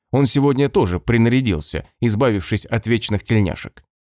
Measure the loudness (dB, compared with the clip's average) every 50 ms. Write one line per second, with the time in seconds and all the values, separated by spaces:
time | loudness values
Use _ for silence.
0 | _ -4 0 0 2 2 2 2 2 2 2 2 0 0 2 0 0 0 -2 -4
1 | -2 0 2 2 4 4 2 2 0 0 -2 -2 -4 -6 -8 -8 -10 -10 _ -4
2 | -2 -2 0 2 0 0 0 -2 -4 -4 -4 -4 -4 -4 -6 -4 -2 -2 -2 -2
3 | -2 -2 -4 -4 -2 0 0 2 2 0 -2 -8 -12 -16 _ -20 -20 _ _ _